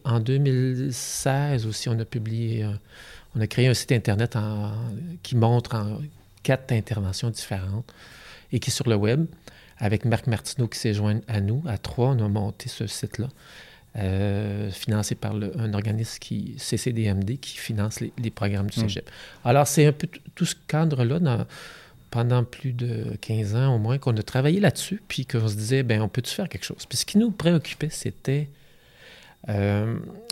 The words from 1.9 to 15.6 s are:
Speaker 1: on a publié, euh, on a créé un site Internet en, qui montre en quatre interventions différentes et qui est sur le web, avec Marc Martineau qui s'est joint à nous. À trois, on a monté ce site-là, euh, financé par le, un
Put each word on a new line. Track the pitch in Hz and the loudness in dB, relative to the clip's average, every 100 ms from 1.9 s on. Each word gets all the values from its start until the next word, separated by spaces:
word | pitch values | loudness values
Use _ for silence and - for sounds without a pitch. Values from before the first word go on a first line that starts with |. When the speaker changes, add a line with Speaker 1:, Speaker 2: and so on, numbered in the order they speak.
Speaker 1:
on | 113 | -2
a | 110 | -2
publié, | 120 110 113 113 113 | -4 -4 -2 -2 0
euh, | 107 104 - - - - - - | -2 -4 -10 -20 -20 -20 -8 -2
on | |
a | 107 | 0
créé | - 127 | 4 4
un | |
site | 117 - | 4 2
Internet | 120 117 104 117 117 | 2 2 2 2 0
en, | 107 107 104 107 120 101 170 170 | -2 -2 -4 -4 -6 -6 -8 -10
qui | - 120 | -2 4
montre | 113 120 120 | 6 4 2
en | 110 104 107 147 - - - | -4 -4 -6 -8 -12 -20 -8
quatre | - 131 - | 0 0 2
interventions | 117 - 107 95 92 117 | 0 0 -2 -2 -2 -4
différentes | 107 - 98 92 104 - - - - - - - | -4 -6 -4 -4 -6 -8 -16 -20 -20 -20 -20 -4
et | 127 | -2
qui | - | -2
est | |
sur | - 117 | -2 2
le | 107 | 2
web, | 107 139 165 - - - - - | 4 2 0 -6 -20 -20 -20 -4
avec | 101 - 120 | 0 2 2
Marc | 113 - | 0 0
Martineau | 110 - - 113 | -2 -2 -2 -2
qui | - | -2
s'est | 113 | 0
joint | 104 104 107 - | 2 2 0 -2
à | 107 | 0
nous. | 98 123 160 | 0 0 -2
À | 101 | -6
trois, | - - 123 | -6 0 2
on | 127 | 2
a | 104 | 2
monté | 104 101 - 123 | 0 -2 -6 -10
ce | - 107 | -6 -6
site-là, | - - - 123 - - - - - - 110 | -6 -8 -6 -8 -8 -20 -20 -20 -20 -12 -4
euh, | 95 95 101 101 104 101 104 | -2 0 0 0 -2 -4 -6
financé | 92 - 107 104 | -6 -2 0 0
par | 120 104 | -4 -4
le, | 104 101 | -4 -4
un | - | -4